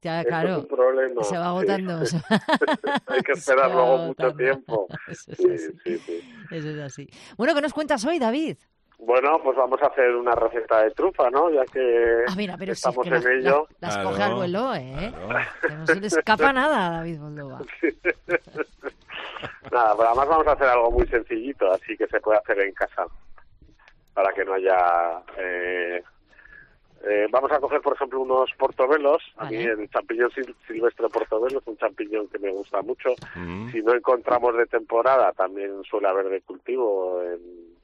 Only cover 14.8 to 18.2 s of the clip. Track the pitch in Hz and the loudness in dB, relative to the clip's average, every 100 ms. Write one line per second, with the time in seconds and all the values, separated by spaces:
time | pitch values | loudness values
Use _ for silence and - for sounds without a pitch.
14.8 | 131 135 190 - 95 - - - 160 151 | -8 -10 -10 -10 -6 -4 -6 -4 -6 -4
15.8 | 160 165 208 165 - 214 247 269 285 277 | -2 -2 0 -2 2 2 4 2 2 2
16.8 | 180 170 165 160 147 151 139 131 135 - | 0 -4 -6 -10 -12 -12 -12 -14 -14 -4
17.8 | - - 180 - | -4 -2 -4 -4